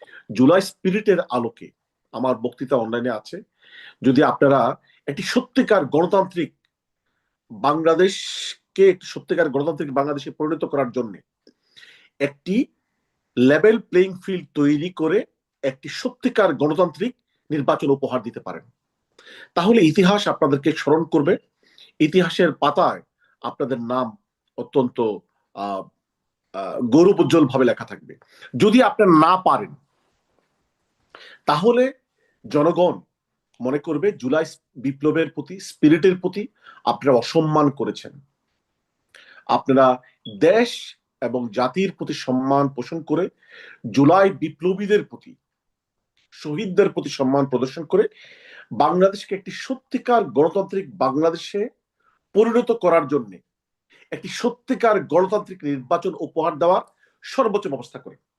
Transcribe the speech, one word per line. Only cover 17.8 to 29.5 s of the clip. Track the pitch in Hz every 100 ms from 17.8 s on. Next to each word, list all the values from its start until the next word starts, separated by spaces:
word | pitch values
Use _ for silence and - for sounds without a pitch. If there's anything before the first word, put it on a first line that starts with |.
| 147
উপহার | 139 123 127
দিতে | 110 -
পারেন, | 92 85 - _ _ _ _ _ - - -
তাহলে | - 180 233
ইতিহাস | 160 151 180 202 175
আপনাদেরকে | - 143 139 156
স্মরণ | - - 156 160
করবে, | 160 143 - _ _ _ _ - -
ইতিহাসের | 151 185 175 - 170
পাতায় | - 143 165 151 95 - _ _ _
আপনাদের | 120 - 131 123
নাম | 117 127 120 - _ _ _ -
অত্যন্ত, | 120 143 123 - 113 95 _ _ _ -
আহ, | 101 95 92 _ _ _ _ _ _
আহ, | 95 95 82 123
গৌরবোজ্জ্বল | 143 180 170 147 165 135
ভাবে | 131 123
লেখা | 110 113
থাকবে। | 101 - - _ _ - 123
যদি | 208 240 214
আপনারা | - 196 156 160
না | 185
পারেন, | 170